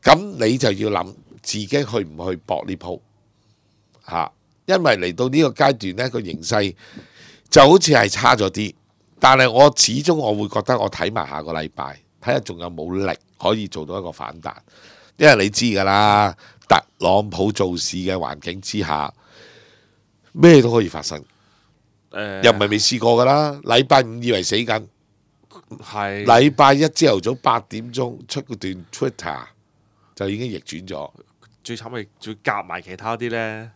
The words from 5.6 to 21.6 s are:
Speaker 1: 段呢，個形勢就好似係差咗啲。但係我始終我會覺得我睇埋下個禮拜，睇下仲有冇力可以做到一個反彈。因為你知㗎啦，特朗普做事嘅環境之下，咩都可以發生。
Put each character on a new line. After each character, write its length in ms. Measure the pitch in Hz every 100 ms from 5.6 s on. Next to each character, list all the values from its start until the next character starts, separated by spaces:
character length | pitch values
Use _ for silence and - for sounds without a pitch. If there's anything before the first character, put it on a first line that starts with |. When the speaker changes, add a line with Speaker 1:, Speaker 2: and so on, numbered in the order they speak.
| 139
Speaker 1:
段 240 | 127 98 90
呢， 140 | 123
個 100 | 123
形 200 | 95 76
勢 320 | 82 107 101 90 - - - _ - _ _
就 100 | 156
好 100 | 139 185
似 120 | 160
係 160 | 139 107
差 280 | - 120 123
咗 120 | 98
啲。 220 | 104 104 - _ _ _ _
但 180 | 131 131
係 140 | 131
我 140 | 113 147 143
始 160 | - 123
終 120 | 147
我 200 | 160 123
會 140 | 104 104
覺 140 | 110
得 160 | 107 123
我 100 | 101
睇 200 | - 85
埋 180 | 113 69
下 140 | 71
個 100 | 76
禮 160 | 80 78
拜， 240 | - 67 69 _ _
睇 100 | -
下 60 | 131
仲 180 | - 85
有 120 | 87
冇 240 | 82 80 92 98
力 80 | 80 _ _
可 160 | 87
以 120 | 110 101
做 180 | -
到 140 | 78 92
一 40 |
個 100 | 87
反 260 | - 60 80
彈。 140 | 78 - _ _ - - _ _
因 100 | 151
為 180 | 120
你 60 | 98
知 140 | 104 120
㗎 180 | 98
啦， 500 | 98 98 104 104 101 - - _ _
特 140 | 95 - _
朗 300 | 87 95 104
普 220 | 90 101
做 240 | 101 95 87
事 200 | - 92
嘅 160 | 92
環 240 | 95 71 73
境 220 | 87 95
之 180 | 95 104
下， 320 | 85 76 73 _ _ - - - _ _ _ _ _ _ _
咩 300 | - 170 151
都 100 | 117
可 80 | 117
以 80 | 92
發 140 | 78
生。 200 | 73 76 73 _ _ _